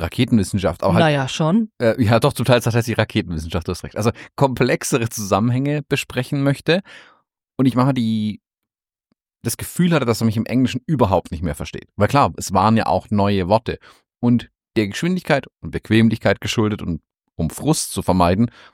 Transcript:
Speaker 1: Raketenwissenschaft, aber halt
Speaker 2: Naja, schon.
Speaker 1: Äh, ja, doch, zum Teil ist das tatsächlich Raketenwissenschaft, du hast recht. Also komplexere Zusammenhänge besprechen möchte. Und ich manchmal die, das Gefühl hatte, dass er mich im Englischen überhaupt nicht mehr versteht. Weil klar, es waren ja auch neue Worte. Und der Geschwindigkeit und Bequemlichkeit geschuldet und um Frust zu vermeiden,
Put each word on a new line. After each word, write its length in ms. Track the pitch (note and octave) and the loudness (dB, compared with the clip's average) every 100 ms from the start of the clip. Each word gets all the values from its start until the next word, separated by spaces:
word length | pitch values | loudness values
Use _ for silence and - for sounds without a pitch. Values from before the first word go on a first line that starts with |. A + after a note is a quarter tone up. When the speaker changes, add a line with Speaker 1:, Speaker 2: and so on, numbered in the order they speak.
Speaker 1:
Raketenwissenschaft, 800 | E2+ - B2 A#2 F#2 G#2 F2+ E2+ | -6 -2 2 2 0 -2 -2 0
aber 120 | F#2+ | 2
halt 80 | E3+ | 4
Speaker 2:
Naja, 240 | D#3+ D3 C3 | 4 2 -2
schon. 420 | - D#3 G3+ A3 - | -2 0 0 -2 -2
Speaker 1:
Äh, 240 | A#2 A2 | 0 2
ja, 180 | G#2+ A#2 | 2 2
doch, 120 | D3 | 2
zum 120 | - B2 | 0 2
Teil 120 | A#2+ | 2
ist 80 | A#2 | 2
das 80 | |
tatsächlich 220 | A2+ A2+ A2 | 0 0 -2
Raketenwissenschaft, 680 | G#2+ A2+ E2+ E2 D#2+ F2 E2+ | -2 -2 -2 -4 -6 -6 -6
du 60 | |
hast 100 | F2 | -8
recht. 140 | - - | -8 -4
Also 160 | G#2+ - - - | -2 -2 -8 0
komplexere 720 | C#3 A#2+ B2 E3 - C3+ A2+ | 0 2 0 0 -2 -2 -2
Zusammenhänge 760 | - G2+ G2 A#2 B2 C#3 D3 | -6 -2 0 2 0 -2 -4
besprechen 600 | C#3+ C#3 - B2+ B2+ C#3+ | -4 -6 -4 -6 -4 -2
möchte. 380 | C#3 C3+ - F3 - - - _ _ _ _ - | 0 0 0 -2 -2 -16 -20 _ _ _ _ -2
Und 80 | C3 | 0
ich 80 | |
manchmal 180 | A2+ B2+ | 2 2
die, 480 | B2+ A2+ A2 G#2+ G2+ _ _ _ _ _ _ _ _ _ _ | 0 0 0 -2 -6 _ _ _ _ _ _ _ _ _ _
das 140 | - - | -8 -8
Gefühl 360 | - - F3 | -6 -2 0
hatte, 120 | D#3+ A#2+ | 2 0
dass 140 | A2+ | 0
er 60 | A2+ | 0
mich 100 | G#2+ | 0
im 100 | - | -2
Englischen 360 | A#2 B2+ - - | 0 -2 -2 -4
überhaupt 440 | D#3 G2+ F2+ - | 0 2 2 -2
nicht 120 | D#2 | -6
mehr 120 | D#2+ | -6
versteht. 340 | D2 D2 - - - | -6 -10 -12 -12 -2
Weil 120 | G2+ | 2
klar, 240 | C3+ A2+ D2 | 4 2 -2
es 160 | - | -4
waren 240 | F#2 G2+ A2 | 2 4 2
ja 100 | - | 2
auch 240 | F#2+ - | -2 -2
neue 380 | G#2 G2 G2+ F2 | -2 0 0 0
Worte. 300 | A2 - D#2 - - _ _ | 0 0 -8 -12 -20 _ _
Und 300 | B2 A#2+ - _ _ - | 0 0 0 _ _ -2
der 120 | G2+ | -2
Geschwindigkeit 580 | - E3+ F#3 - C#3+ - _ | -2 -2 -2 -2 -2 -4 _
und 100 | E2 | -10
Bequemlichkeit 720 | - - A2 A2+ A2+ G#2 G2+ | -10 0 4 4 2 0 -2
geschuldet 420 | - - G#2+ G#2 | -2 0 0 -2
und 180 | E2+ D#2+ - _ _ - | -6 -8 -10 _ _ -6
um 120 | - | -6
Frust 440 | - C3+ D#3+ - | -2 -2 -2 -4
zu 100 | - | -4
vermeiden, 480 | - F#2 F2 F#2+ A#2 - - | 0 2 4 2 0 -4 -20